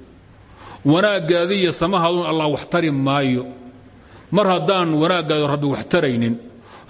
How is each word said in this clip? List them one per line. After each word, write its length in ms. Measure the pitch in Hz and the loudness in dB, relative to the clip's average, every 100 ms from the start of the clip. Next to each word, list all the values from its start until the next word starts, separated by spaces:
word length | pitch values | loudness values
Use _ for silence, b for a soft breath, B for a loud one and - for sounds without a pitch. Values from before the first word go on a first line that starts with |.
| - - - - - B B B 139 | -20 -20 -20 -20 -20 B B B 2
Wanaaggaada 680 | 262 214 196 160 175 175 | 4 4 2 0 0 0
iyo 180 | 202 175 | 0 0
samahaaduna 580 | - 170 190 170 175 165 | 0 0 2 2 0 -2
Allah 180 | 160 151 | -2 0
wax 180 | 139 - | -2 -2
tari 220 | 175 160 | -2 0
maayo. 540 | 139 135 139 135 123 127 - - - - - B B B | 0 0 0 0 -2 -4 -14 -20 -20 -20 -20 B B B
Mar 140 | 175 196 | 0 2
haddaan 460 | 180 156 190 170 | 2 2 0 2
wanaaggaadu 540 | 151 165 180 156 151 147 | 2 2 0 0 0 0
Rabbi 200 | 143 143 | 0 -2
wax 180 | 113 110 | -4 0
taraynin, 480 | 180 147 117 117 117 - - B B | 0 2 0 0 -2 -8 -20 B B